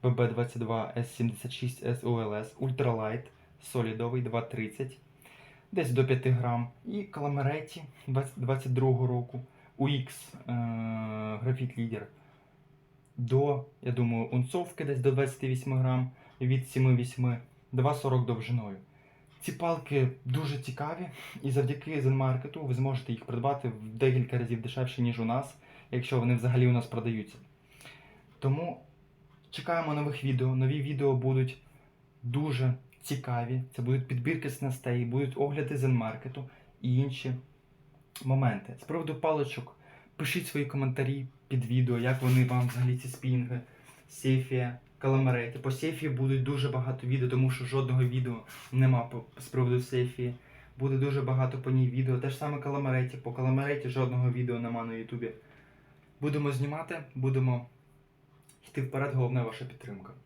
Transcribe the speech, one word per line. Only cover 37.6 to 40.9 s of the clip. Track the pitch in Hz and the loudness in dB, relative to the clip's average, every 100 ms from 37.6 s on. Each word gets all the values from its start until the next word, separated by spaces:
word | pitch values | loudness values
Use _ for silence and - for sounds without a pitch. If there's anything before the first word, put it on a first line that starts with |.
| _ _ - - _ - | _ _ -20 -20 _ -8
моменти. | 131 135 131 101 - - | 2 4 4 2 -6 -16
З | |
приводу | - 165 151 | -6 -4 -2
паличок, | 139 160 156 139 - 123 - - - - _ | 0 2 2 0 -2 -12 -18 -20 -20 -20 _
пишіть | 139 180 175 | -2 -2 -2
свої | 147 131 | -2 0
коментарі | 139 135 | 0 0